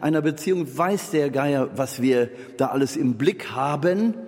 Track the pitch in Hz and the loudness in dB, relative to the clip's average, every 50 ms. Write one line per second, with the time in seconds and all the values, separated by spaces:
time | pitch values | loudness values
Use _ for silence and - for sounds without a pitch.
0 | 151 151 160 156 147 156 147 - - 185 185 175 160 131 127 151 170 185 208 196 | 0 2 2 2 2 0 0 -2 0 0 0 0 0 -4 -2 -2 0 0 0 -2
1 | - - - 151 143 143 131 135 139 143 143 135 127 - - 139 135 127 - 127 | -2 -2 0 0 0 2 2 0 2 2 2 2 0 0 -2 -4 -4 -4 -2 0
2 | 123 131 127 123 120 120 - - - - - - 135 127 - 139 139 127 - - | 2 4 4 4 2 0 -2 -12 -16 -10 -2 -2 0 0 2 0 0 0 0 0
3 | 143 123 117 107 139 185 208 - - - 104 120 135 143 147 143 147 180 185 202 | 0 0 0 2 2 0 0 0 -4 -8 -4 -4 -2 -2 -2 0 0 0 2 2
4 | 226 233 220 - - | 0 0 -2 -4 -8